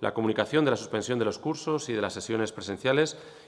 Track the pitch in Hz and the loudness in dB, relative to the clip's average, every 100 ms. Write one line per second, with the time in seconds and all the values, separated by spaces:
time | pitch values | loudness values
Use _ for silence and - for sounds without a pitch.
0 | 107 113 110 107 107 151 143 113 110 110 | -2 0 2 2 2 4 4 2 0 -4
1 | 101 123 107 104 147 151 - 151 - 110 | 0 0 0 0 -4 -4 -2 -2 -2 -2
2 | 101 92 92 110 107 - 95 98 131 135 | -2 -4 -4 0 -2 -4 -6 -2 2 4
3 | 156 - - - | 2 0 -16 -20